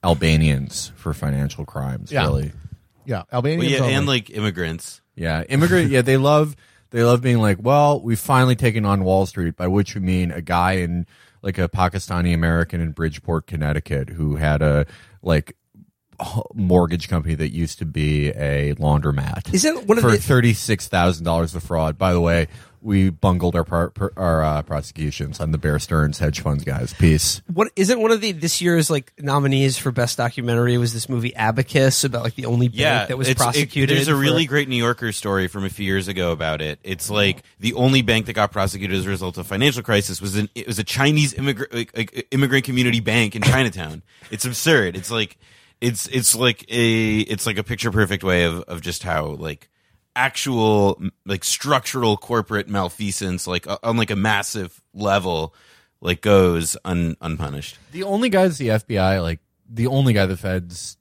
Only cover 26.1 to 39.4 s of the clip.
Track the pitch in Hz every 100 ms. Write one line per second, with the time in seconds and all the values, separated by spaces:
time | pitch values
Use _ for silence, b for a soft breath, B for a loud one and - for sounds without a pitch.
26.1 | 73 76 73 78 71 71 65 60 - 82
27.1 | 76 - - - 175 220 - 190 247 220
28.1 | 226 214 170 160 - 175 170 151 147 127
29.1 | _ 143 143 139 135 135 123 139 123 120
30.1 | - 120 - 120 117 120 123 120 113 110
31.1 | 123 117 - 110 113 131 139 135 - 139
32.1 | 120 120 117 123 120 123 113 147 123 104
33.1 | 127 131 131 120 147 147 143 135 139 143
34.1 | 143 139 160 156 143 139 123 117 117 117
35.1 | 101 104 98 90 101 95 - 98 95 92
36.1 | 95 87 82 80 78 76 76 - 95 -
37.1 | 104 101 92 _ b 107 - 127 135 117
38.1 | 113 110 107 104 104 95 98 95 95 90
39.1 | 95 90 87